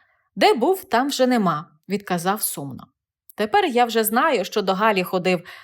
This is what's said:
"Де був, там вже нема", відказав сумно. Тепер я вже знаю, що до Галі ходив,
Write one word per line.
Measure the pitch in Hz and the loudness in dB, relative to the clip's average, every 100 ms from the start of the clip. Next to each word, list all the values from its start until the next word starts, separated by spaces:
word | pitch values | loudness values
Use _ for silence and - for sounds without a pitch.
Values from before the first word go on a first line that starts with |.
| _ _ _ 196 | _ _ _ 0
"Де | 359 | 2
був, | 294 277 381 | 4 2 0
там | - 226 285 | -2 -2 0
вже | 269 254 | 0 2
нема", | 247 185 151 165 _ - | 2 0 -2 -8 _ -8
відказав | 202 - 180 175 214 | -8 -4 -4 -2 -4
сумно. | - - 139 113 - _ _ _ - - | -6 -8 -10 -12 -18 _ _ _ -16 -6
Тепер | 214 403 370 | 0 2 2
я | 240 | 2
вже | 240 220 | 2 2
знаю, | 208 226 320 240 | 0 2 2 0
що | 190 214 | -2 -2
до | 190 | -2
Галі | 190 220 196 | 0 2 2
ходив, | 180 190 175 180 - - | 0 -2 0 -2 -4 -20